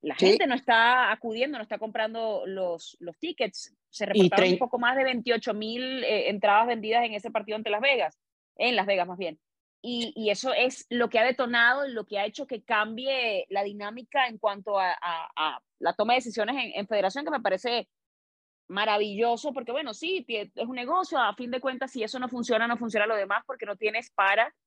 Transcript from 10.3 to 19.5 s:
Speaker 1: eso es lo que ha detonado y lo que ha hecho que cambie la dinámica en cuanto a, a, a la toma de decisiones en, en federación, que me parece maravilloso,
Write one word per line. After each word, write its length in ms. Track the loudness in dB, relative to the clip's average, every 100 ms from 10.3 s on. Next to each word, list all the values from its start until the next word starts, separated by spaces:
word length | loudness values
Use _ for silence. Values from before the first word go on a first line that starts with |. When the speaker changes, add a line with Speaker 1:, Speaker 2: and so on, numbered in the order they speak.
Speaker 1:
eso 220 | 0 0
es 340 | 2 0 -2 -6
lo 200 | -2 2
que 120 | 2
ha 40 |
detonado 600 | 2 2 0 4 4 4 -2
y 60 |
lo 140 | -6 -6
que 120 | -4
ha 80 | -4
hecho 220 | -4 -10
que 160 | -10
cambie 800 | _ 0 0 -4 -4 -2 0 -2 -2
la 120 | -4
dinámica 640 | -4 -6 -10 -10 -4 0 0
en 120 | 0
cuanto 420 | -2 -2 -2 0
a, 100 | 0
a, 400 | -2 -4 -6 -8 -2
a 260 | -2 -4 _ _
la 160 | -2
toma 200 | 0 2
de 40 | 2
decisiones 380 | 2 -4 -2 -2
en, 160 | -4
en 140 | -6 -2
federación, 360 | 0 0 -2
que 60 | -4
me 100 | -2
parece 480 | 0 -2 -2 -4 -4 _ _ _ _ _ _ _ _
maravilloso, 840 | -2 0 2 0 0 0 2 -2